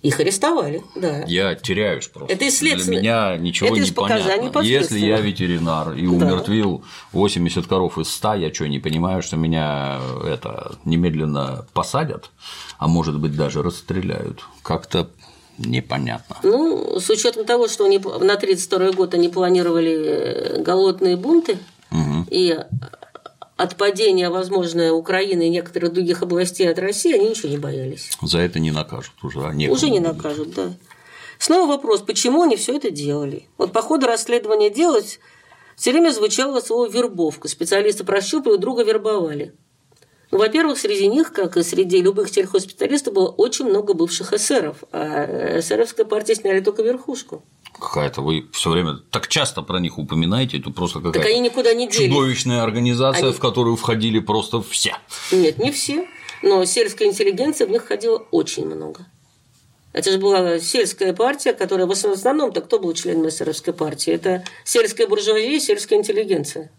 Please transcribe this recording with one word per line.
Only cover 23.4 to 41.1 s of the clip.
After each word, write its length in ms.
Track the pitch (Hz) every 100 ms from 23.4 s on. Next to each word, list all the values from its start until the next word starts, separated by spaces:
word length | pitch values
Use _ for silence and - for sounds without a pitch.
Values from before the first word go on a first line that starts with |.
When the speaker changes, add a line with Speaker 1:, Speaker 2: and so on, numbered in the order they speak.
| - -
Speaker 1:
отпадение, 760 | 180 175 202 196 220 185 180
возможное, 640 | 180 185 190 175 165 165
Украины 540 | 165 165 185 196 180 165
и 20 |
некоторых 440 | 175 170 180 170
других 300 | 170 175 175
областей 460 | 180 175 180 - 185
от 100 | 165
России, 340 | 190 202 349
они 160 | 269 392
ничего 200 | 220 151
не 80 | 147
боялись. 500 | 147 139 131 - - -
Speaker 2:
За 180 | 78 85
это 200 | 87 85
не 120 | 80
накажут 420 | 76 76 60 - _
уже, 220 | 69 67 73
а 80 |
некому 220 | 76 73 262
Speaker 1:
Уже 140 | 311
не 80 | 214
Speaker 2:
будет. 160 | 165 160
Speaker 1:
накажут, 380 | 156 147 156 180
да. 180 | 180 180 _ - - - - -
Снова 300 | - 339 339
вопрос, 340 | 285 277 202
почему 400 | 202 202 247 285
они 140 | 339 214
все 200 | - 285
это 140 | 254
делали? 580 | 147 143 143 143 143 - _
Вот 120 | 180
по 100 | 226
ходу 240 | - 311 262
расследования 640 | 226 - 240 214 214 -
дела 300 | 214 339 262 208 - _ _ _ - - -
все 140 | -
время 180 | 277 339
звучало 500 | 233 214 - 269 262
слово 260 | 233 226 240
«вербовка». 580 | 208 240 185 160 143 151
Специалисты 560 | - 170 196 208 202
прощупали, 540 | 185 196 196 311 254 202
друга 260 | 208 247
вербовали. 680 | 220 220 208 208 165 147 156 - _ _ _ _ _ _ _
Ну, 80 | 196
во-первых, 400 | 214 302 320 277
среди 280 | 208 202
них, 240 | 196